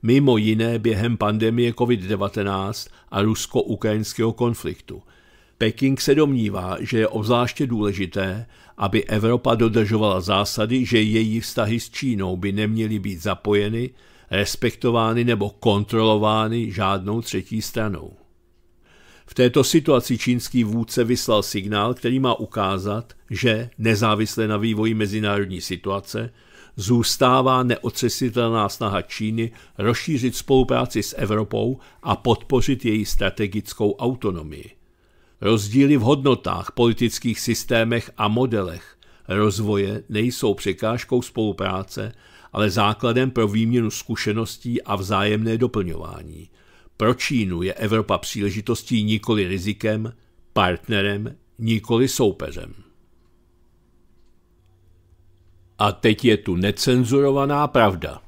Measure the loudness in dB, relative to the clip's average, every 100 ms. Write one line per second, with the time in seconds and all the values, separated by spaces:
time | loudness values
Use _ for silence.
0 | 2 4 6 4 4 2 2 0 0 0
1 | 0 0 0 2 2 2 0 0 0 0
2 | 0 -2 -2 -2 -2 -2 -4 -8 -12 -18
3 | -8 0 0 0 -2 -2 -2 -2 -2 -2
4 | -4 -2 -2 0 -2 -2 -8 -10 -14 -18
5 | -18 _ _ _ _ -2 -2 0 0 0
6 | 2 4 4 2 0 -4 -6 -6 -2 0
7 | 0 0 0 2 0 -2 -4 0 -2 -2
8 | -4 -4 -4 -6 -10 -18 -20 -6 0 0
9 | 0 0 2 2 2 2 4 2 2 2
10 | 2 0 0 0 0 -2 -2 0 2 2
11 | 4 2 0 -2 -4 -2 0 -2 -4 -6
12 | -4 -2 -2 -2 -2 -2 -2 0 -2 -2
13 | -6 -6 -6 -4 2 2 2 -2 -6 -10
14 | -20 -20 -4 -2 -2 -2 -4 -2 0 2
15 | 2 2 0 0 -2 -2 2 2 2 2
16 | 4 4 2 2 0 -2 -4 -2 -2 -2
17 | -2 -6 -4 -8 -6 -8 -6 -4 -4 -6
18 | -12 -20 _ _ _ _ _ _ _ _
19 | -20 -20 -10 2 4 4 4 4 4 2
20 | 2 -2 0 -2 0 0 0 0 -2 0
21 | 0 0 2 0 2 -4 -2 0 0 -2
22 | -2 0 0 -2 -4 -2 -2 -2 -2 -6
23 | -8 -18 -10 -2 0 0 -4 -4 0 2
24 | 2 2 0 -2 -2 0 0 0 0 0
25 | -2 -2 -2 -2 -2 -6 -8 -8 -4 -6
26 | -6 -10 -10 -12 _ -20 -18 -8 2 2
27 | 2 2 4 4 4 2 2 -2 -4 -2
28 | -4 -2 -2 0 0 2 0 -2 -2 -2
29 | -4 -6 -4 -2 -4 -8 -20 -4 -2 -2
30 | -2 -2 -2 -4 2 4 4 2 0 -2
31 | -4 -4 -2 0 0 -2 -2 -4 -10 _
32 | -4 -2 2 0 2 2 2 0 0 -2
33 | 2 2 2 -2 -4 -4 -8 -2 -2 0
34 | -4 -2 -4 -4 -10 -14 -18 _ _ _
35 | _ _ _ -6 0 2 2 4 6 6
36 | 4 2 4 0 0 -6 -6 0 2 2
37 | 0 -2 -4 -4 -2 -4 0 0 0 -2
38 | -4 -4 0 2 0 0 -4 -8 -16 _
39 | -20 -20 -6 0 0 0 -2 0 0 -4
40 | -6 -2 -2 0 -2 0 -2 -2 -2 -4
41 | -2 -2 -2 -4 -2 -2 -4 -6 -8 -10
42 | -10 -12 _ -20 -10 -2 0 2 0 2
43 | 0 2 0 0 0 2 2 2 0 -4
44 | -6 -4 -2 -2 -4 -8 -6 -6 -4 -4
45 | -2 0 2 0 0 0 0 0 -4 -6
46 | -10 -14 -16 -18 -20 _ _ -20 -20 0
47 | 0 2 0 0 0 -2 -4 -2 0 0
48 | 0 -2 -2 -4 -2 -2 -4 -4 0 0
49 | 2 0 0 0 0 -2 -4 -4 -2 -2
50 | -6 -12 _ _ -6 0 0 0 -2 -2
51 | 0 -2 -6 -12 _ -8 -2 -2 0 2
52 | 2 2 0 0 -10 -10 -14 -18 -20 _
53 | _ _ _ _ _ _ _ _ _ _
54 | _ _ _ _ _ _ _ _ _ _
55 | _ _ _ _ _ _ _ 0 0 4
56 | 2 4 4 4 2 0 0 0 2 2
57 | 4 4 4 2 2 0 2 4 4 4
58 | -6 -12